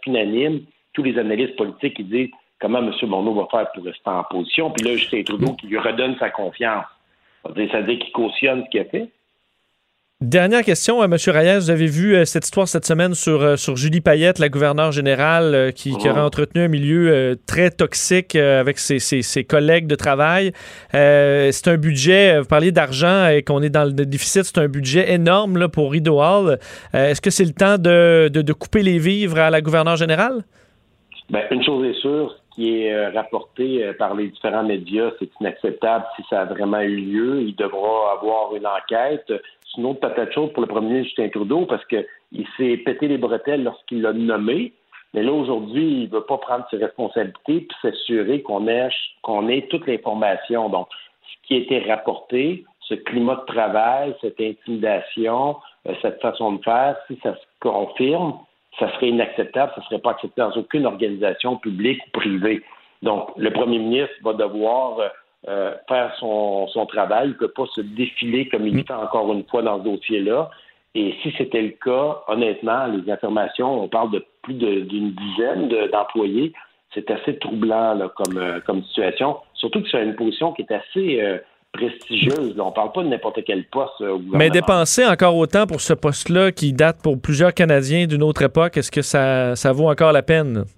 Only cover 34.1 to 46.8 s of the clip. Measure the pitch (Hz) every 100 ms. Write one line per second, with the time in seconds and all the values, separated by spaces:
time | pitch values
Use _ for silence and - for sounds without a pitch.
34.1 | 101 104 - 110 107 107 95 87 107 113
35.1 | - 98 - 101 - 104 - 110 113 -
36.1 | - - 104 95 98 101 107 101 101 98
37.1 | 104 120 139 110 98 101 98 107 110 104
38.1 | 101 107 110 104 107 104 98 - 113 135
39.1 | 151 - 104 - _ - - 123 135 120
40.1 | 120 110 147 151 139 110 107 110 131 123
41.1 | - 107 104 101 160 180 113 - 107 92
42.1 | - _ - 101 - 127 120 135 - 147
43.1 | 139 120 110 143 147 120 - - 120 110
44.1 | 113 117 107 107 160 240 _ _ - _
45.1 | 107 117 151 131 113 107 131 160 135 107
46.1 | 107 - 135 - 120 - 104